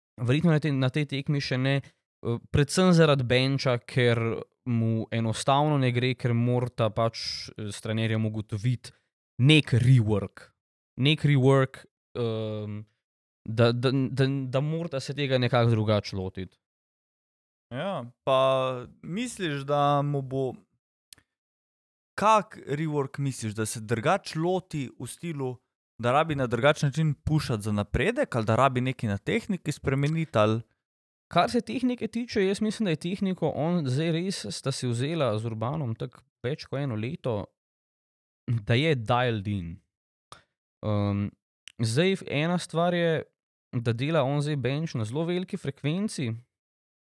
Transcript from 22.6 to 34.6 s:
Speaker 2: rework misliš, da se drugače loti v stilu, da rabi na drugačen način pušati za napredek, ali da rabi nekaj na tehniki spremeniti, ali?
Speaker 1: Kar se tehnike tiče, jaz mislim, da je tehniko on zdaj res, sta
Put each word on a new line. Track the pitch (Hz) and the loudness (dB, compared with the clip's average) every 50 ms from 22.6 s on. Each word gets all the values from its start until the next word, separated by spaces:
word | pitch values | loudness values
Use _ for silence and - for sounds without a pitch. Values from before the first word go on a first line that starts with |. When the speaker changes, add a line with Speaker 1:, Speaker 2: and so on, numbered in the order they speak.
| - | -8
Speaker 2:
rework | - 135 147 165 156 147 147 139 139 - - | -6 -4 -4 -2 -2 -2 -2 -4 -4 -4 -6
misliš, | 139 139 123 - 110 107 101 | -4 -4 -4 -6 -6 -6 -4
da | 113 110 | -4 -4
se | 104 - 113 | -4 -4 -8
drugače | 107 107 120 110 110 151 190 202 - - - 156 | -4 -4 -2 -2 0 0 0 -2 -2 -6 -6 -4
loti | 160 180 185 180 - - - 151 131 - | -2 -2 -2 -4 -4 -6 -8 -8 -8 -8
v | - - 120 | -10 -12 -14
stilu, | 117 - - - 170 156 139 135 127 123 - _ _ _ _ _ _ _ - | -14 -14 -12 -10 -10 -8 -6 -6 -6 -8 -10 _ _ _ _ _ _ _ -4
da | 113 120 | -2 0
rabi | 127 147 165 165 147 | 2 2 2 0 0
na | 139 131 | -2 -2
drugačen | 117 120 117 117 147 151 - 151 139 | -2 0 2 2 2 2 2 0 -2
način | 127 160 160 156 139 | 0 2 0 0 0
pušati | - - - 156 151 - - 120 104 | -2 -2 0 0 0 0 0 -4 -2
za | 101 110 | -2 0
napredek, | 104 104 101 - - 113 127 196 240 294 254 - - | 0 0 0 0 0 0 0 0 0 0 -2 -2 0
ali | 120 107 | -2 0
da | 101 113 | 2 2
rabi | 113 131 139 127 127 | 4 4 4 2 0
nekaj | 123 131 120 - - 110 | -2 -2 -4 -4 -2 -4
na | 101 | -4
tehniki | 98 - - 190 233 - - 190 - - 151 | -2 -2 -2 -2 -2 -2 -4 -6 -6 -4 -6
spremeniti, | 143 - - 143 135 139 143 151 160 160 160 - - | -6 -4 -2 -2 0 0 0 0 0 -2 -4 0 2
ali? | 113 107 107 110 117 - _ _ _ _ _ _ _ _ _ _ _ _ | 2 4 4 2 0 -4 _ _ _ _ _ _ _ _ _ _ _ _
Speaker 1:
Kar | - - 170 180 233 | -2 0 0 2 2
se | 226 240 | 0 -2
tehnike | - - 220 262 254 247 247 240 - | -2 -2 -4 -4 -2 -2 -2 -4 -6
tiče, | - - 233 247 233 - 214 190 | -8 -6 -6 -8 -4 -2 0 0
jaz | 190 196 - | 0 0 0
mislim, | 214 214 196 - 220 | -2 -4 -2 -2 -2
da | 185 | -2
je | 156 - | -2 -2
tehniko | - 170 202 - 202 190 185 - 170 151 | -4 -6 -4 -2 -2 -2 -2 -2 -2 -4
on | - - 147 165 175 175 147 | -2 -2 -2 0 0 0 0
zdaj | 127 123 143 160 170 | 0 0 0 0 0
res, | 160 165 180 196 - - - | -2 -2 -2 -4 -6 -8 -8
sta | 202 - - | -10 -10 -8